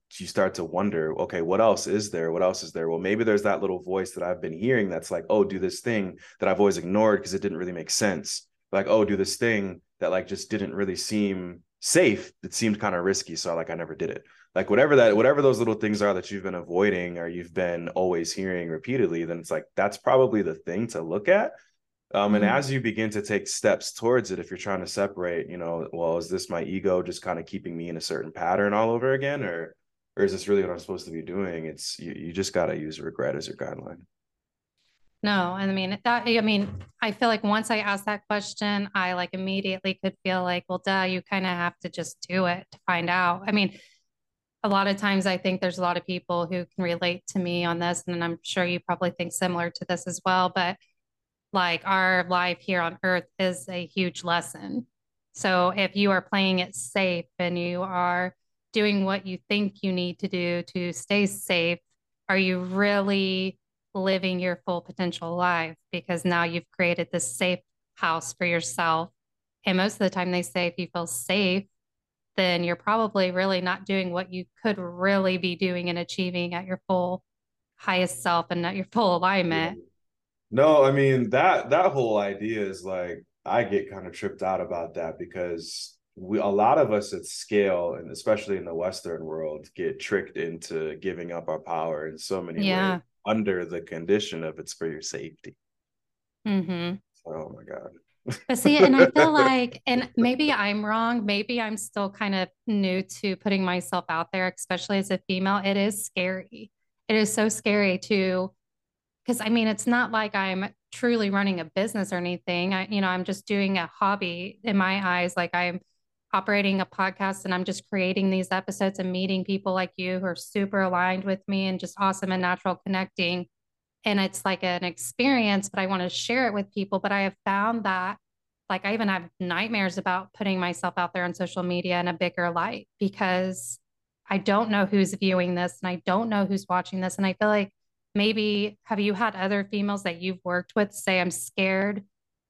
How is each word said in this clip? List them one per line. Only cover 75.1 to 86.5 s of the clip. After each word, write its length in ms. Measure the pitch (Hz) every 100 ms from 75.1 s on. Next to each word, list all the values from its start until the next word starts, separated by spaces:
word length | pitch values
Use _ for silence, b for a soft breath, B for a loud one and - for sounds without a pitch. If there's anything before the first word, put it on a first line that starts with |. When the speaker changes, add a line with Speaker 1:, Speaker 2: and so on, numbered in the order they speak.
| 196 190 185
Speaker 2:
be 180 | 180 170
doing 340 | 185 180 175
and 100 | 170
achieving 560 | 170 - 180 180 175 175
at 100 | 185
your 160 | 185 -
full 360 | 185 180 180 _ _ _ _ _ _
highest 460 | - 185 175 -
self 240 | 180 170 165
and 160 | 175 170
at 100 | 196
your 120 | 185
full 240 | 233 196 175
alignment. 640 | 185 196 170 160 165 202
Speaker 1:
Yeah. 60 | - _ _ _ _ _ -
No, 320 | 120 156 151
I 80 | 135
mean, 400 | 143 135 127 110
that, 400 | 127 180 151 120
that 220 | 156 185
whole 240 | 139 117 107
idea 440 | 101 98 107 113
is 220 | 98 92 92
like, 380 | 92 87 - - _ -
I 180 | 101
get 260 | 92 98 -
kinda 220 | 98 90
tripped 320 | - 98 -
out 180 | 95 92
about 320 | 87 87 82 90
that 220 | 80 80
because 800 | 87 90 87 85 82 - - _ _ -
we, 220 | 92 107
a 80 |
lot 320 | 101